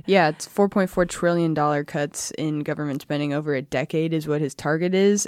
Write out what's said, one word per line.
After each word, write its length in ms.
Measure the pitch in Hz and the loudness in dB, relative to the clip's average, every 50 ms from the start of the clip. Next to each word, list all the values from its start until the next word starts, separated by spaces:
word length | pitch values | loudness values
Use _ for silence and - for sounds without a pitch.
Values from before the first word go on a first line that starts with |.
| - - | 0 2
Yeah, 220 | 190 190 170 151 | 4 4 4 4
it's 180 | 160 - - - | 2 -2 -8 -4
four 200 | - - 202 196 | 0 2 2 2
point 220 | - 208 190 180 | 2 2 0 0
four 160 | - - 180 | 2 0 0
trillion 480 | 175 - - - 175 170 175 170 165 160 | 0 0 0 0 2 2 2 2 2 2
dollar 300 | 151 147 147 147 143 147 | 2 2 2 0 0 -2
cuts 480 | - - 160 147 147 - - - - | -4 -4 -4 -4 -4 -6 -8 -10 -8
in 300 | - - 156 156 151 147 | -8 -6 -4 -4 -4 -4
government 400 | 147 156 151 139 147 147 135 139 - | -4 -4 -4 -4 -4 -6 -6 -6 -6
spending 280 | - 151 143 147 147 143 | -4 -4 -2 -2 -2 -2
over 200 | 147 151 151 143 | -2 -2 -2 -2
a 80 | 131 | -2
decade 500 | 139 - - 131 135 - - 160 160 165 | -4 -4 -4 -4 -2 -2 -2 -2 0 0
is 160 | 160 160 151 151 | 0 -2 -2 0
what 140 | 147 147 | -2 0
his 140 | 156 139 - | -2 -4 -4
target 400 | - - 156 151 160 175 180 185 | -4 -2 -2 0 0 0 0 2
is, 320 | 190 196 202 208 202 - | 4 4 4 4 2 0